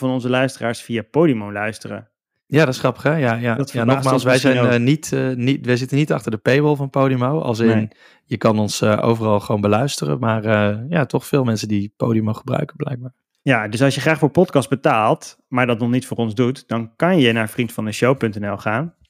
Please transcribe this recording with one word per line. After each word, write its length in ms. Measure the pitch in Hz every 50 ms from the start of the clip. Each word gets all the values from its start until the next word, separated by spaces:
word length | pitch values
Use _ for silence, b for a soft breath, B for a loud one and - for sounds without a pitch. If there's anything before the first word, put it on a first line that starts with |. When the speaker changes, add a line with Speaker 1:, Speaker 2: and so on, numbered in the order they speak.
| 131
Speaker 1:
van 40 | 131
onze 180 | 127 131 117 123
luisteraars 520 | 127 127 135 131 - - 120 117 113 - -
via 200 | - 113 113 104 _
Podimo 420 | - 143 170 160 123 110 104 104 101
luisteren. 580 | 101 104 110 110 - - 110 104 101 107 _ _ _ _ _ _ _ _
Speaker 2:
Ja, 180 | - 131 151 160
dat 100 | 131 127
is 60 | -
grappig, 220 | - 131 117 - -
hè? 140 | 139 156
Ja, 180 | 165 131 120 113
ja. 200 | 117 120 120 113
Speaker 1:
Dat 180 | 127 139 - -
Speaker 2:
Ja, 40 | 127
Speaker 1:
verbaast 80 | 113
Speaker 2:
nogmaals, 260 | 120 135 135 131 131 131
Speaker 1:
ons 100 | 131 120
Speaker 2:
wij 80 | 127 127
Speaker 1:
misschien 200 | 131 135 135 131
Speaker 2:
zijn, 120 | 127 120
Speaker 1:
ook. 60 | 123 120
Speaker 2:
eh, 80 | 120
niet, 320 | 120 131 156 156 - - -
eh, 160 | 135 131 131
niet, 360 | 131 123 120 131 143 - -
wij 100 | 120 123
zitten 200 | 120 131 127 135
niet 160 | 143 156 147 156
achter 180 | 147 - 117
de 60 | 110 107
paywall 360 | - 139 127 143 147 147 147
van 140 | 139 139 135
Podimo. 500 | - 139 135 135 131 123 123 131 151 160
Als 180 | 160 123 110 107
in, 80 | 117
Speaker 1:
Nee. 220 | 113 110 110 107 104 - b b b b b b
Speaker 2:
je 120 | b 120
kan 220 | 107 - 113 107 107
ons, 220 | 104 101 - -
eh, 180 | - 107 107 - -
overal 380 | - 117 113 113 110 104 101
gewoon 200 | - - 113 104
beluisteren. 580 | 101 104 104 107 135 143 - - 135 143 147 127
Maar, 260 | 123 113 110 110 104
eh, 340 | 113 110 107 104 101 104 107 120 147
ja, 180 | 170 160 135
toch 200 | - - 131 -
veel 180 | - - 143 127
mensen 240 | 120 110 104 - 107
die 240 | 107 101 101 104 -
Podimo 360 | - 120 117 113 110 107 107 110
gebruiken, 440 | - - 127 - - 151 - -
blijkbaar. 360 | - - 139 127 123 123 127 - _ _ _ _ _ -
Speaker 1:
Ja, 260 | 139 127 113 107 104
dus 140 | 107 110 135
als 120 | 139 127
je 60 | 147
graag 180 | 123 160 156 -
voor 100 | 156 139
podcast 380 | - 170 185 - - 143 120 -
betaalt, 720 | 135 - - 156 127 113 107 117 156 - - - - _ _ _
maar 180 | 131 127 127
dat 120 | 120 120 107
nog 120 | 120 120
niet 160 | 123 127 127
voor 100 | - 113
ons 180 | 113 117 110 104
doet, 340 | 123 123 120 131 - - -
dan 280 | 117 117 113 110 _
kan 220 | - 165 175 190 165
je 140 | 127 117 113
naar 160 | 113 110 107
vriend 240 | - - 120 110 -
van 120 | - 110
de 80 | 107 101
show 240 | - 117 127 131
punt 220 | 131 120 110 98 101
N 100 | 101 101 101
L 40 |
gaan 380 | - - 107 107 123 160 170 - _ _